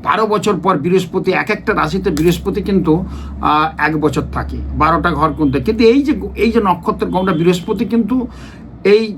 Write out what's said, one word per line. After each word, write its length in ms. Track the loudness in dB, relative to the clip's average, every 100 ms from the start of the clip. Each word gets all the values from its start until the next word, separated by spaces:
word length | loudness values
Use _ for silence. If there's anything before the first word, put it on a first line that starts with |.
বারো 200 | 0 0 2
বছর 280 | 0 0 0
পর 100 | 0 0
বৃহস্পতি, 520 | 2 0 0 -4 0
এক 160 | -2 -2
একটা 220 | -4 -2
রাশিতে 360 | -2 0 -2 -2
বৃহস্পতি 500 | 2 2 2 -2 -4
কিন্তু, 300 | 0 0 4 2
আহ, 680 | 0 -8 -10 -4 0 2 0 0 -2
এক 60 | 0
বছর 240 | 0 0 -4
থাকে, 260 | -6 -6 -6 -6 0
বারোটা 320 | 2 2 0
ঘর 200 | 0 -2 0
কিন্তু। 180 | 0 0 0
কিন্তু 160 | 4
এই 160 | 6 6
যে, 120 | 2 -2 -4 0
এই 140 | 2
যে 80 | 2
নক্ষত্রের 500 | 2 0 -2 -2 -2
গমনটা, 240 | 0 0 2
বৃহস্পতি 440 | 2 2 -2 -4
কিন্তু 320 | 0 0 0 -2 -2 -10 -18 -18 -18 -2
এই 180 | 4 4 2